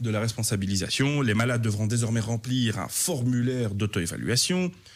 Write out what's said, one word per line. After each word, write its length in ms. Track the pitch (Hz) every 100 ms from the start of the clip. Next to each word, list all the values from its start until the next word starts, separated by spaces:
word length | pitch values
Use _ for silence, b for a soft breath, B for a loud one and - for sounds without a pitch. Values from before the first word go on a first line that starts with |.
de 100 | 117
la 100 | 107
responsabilisation. 1000 | 110 - 110 101 95 98 90 - 135 143
Les 120 | 123
malades 280 | 107 120 120
devront 240 | 113 101 107
désormais 340 | 117 117 117
remplir 580 | 107 117 123 127 117 104
un 100 | 80
formulaire 840 | - - 139 123 123 123 127 110
d'auto-évaluation. 960 | 101 104 98 82 - 65 123 - 180 180 B B